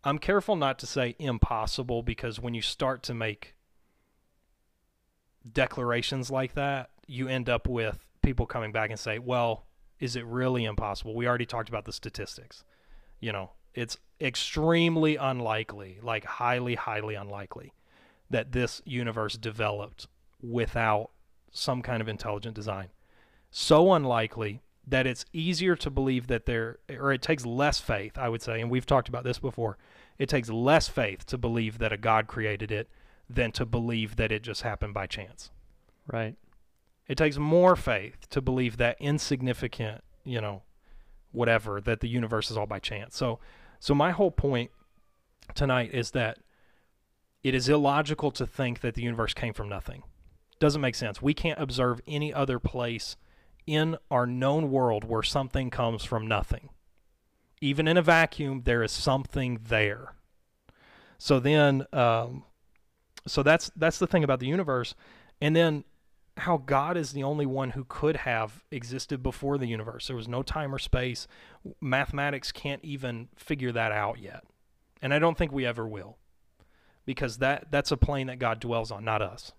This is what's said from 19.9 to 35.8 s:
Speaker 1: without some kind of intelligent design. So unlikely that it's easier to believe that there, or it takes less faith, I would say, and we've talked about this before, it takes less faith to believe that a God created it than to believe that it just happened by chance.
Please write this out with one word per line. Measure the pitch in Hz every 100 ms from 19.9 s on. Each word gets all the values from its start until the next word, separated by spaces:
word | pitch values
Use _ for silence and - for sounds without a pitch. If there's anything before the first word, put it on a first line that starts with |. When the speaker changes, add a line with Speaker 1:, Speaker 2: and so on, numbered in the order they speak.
| - - _ _ _
Speaker 1:
without | 120 117 113 117 113 107 110 _ _ _ _
some | - - 127
kind | 123 117
of | 110
intelligent | 104 107 104 113 107
design. | 104 98 92 _ _ _ _ _ _
So | - - 156 185
unlikely | 175 135 117 110 117 107 107 _ _ -
that | 131 131
it's | 123 -
easier | 165 165 160 185 165
to | 151
believe | 135 135 127 123
that | 117 -
there, | 117 113 120 -
or | 131 139
it | 131
takes | - 156 120
less | 120 127 -
faith, | - 107 104 -
I | 120
would | 113
say, | - 113
and | 117
we've | 127 -
talked | 139 -
about | 120
this | 123 123
before, | 131 123 113 - _ - - -
it | 139
takes | 143 113
less | 113 127 156 -
faith | - 110 95 -
to | 127
believe | 117 117 110 113
that | 110
a | 104
God | 113 110 110
created | - 107 101 107
it | 107 - - - - -
than | 127 117
to | - 120
believe | 120 117 117 107 107
that | 110
it | 107
just | 113 101
happened | 107 101 104
by | 104 92
chance. | - 98 - - - - -